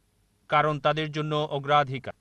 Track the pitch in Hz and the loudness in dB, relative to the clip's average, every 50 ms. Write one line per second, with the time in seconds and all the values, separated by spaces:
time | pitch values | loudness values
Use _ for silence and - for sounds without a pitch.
0 | _ _ _ _ _ _ _ _ _ - 156 151 147 156 151 143 - 151 151 156 | _ _ _ _ _ _ _ _ _ 0 2 2 4 2 0 0 0 0 0 0
1 | 156 151 147 156 151 151 151 151 151 151 143 139 139 139 147 147 143 127 135 131 | -2 -4 -4 -4 -4 -2 -2 -2 -2 -2 -4 -4 0 2 4 4 2 2 -2 -10
2 | - 104 - _ | -10 -10 -14 _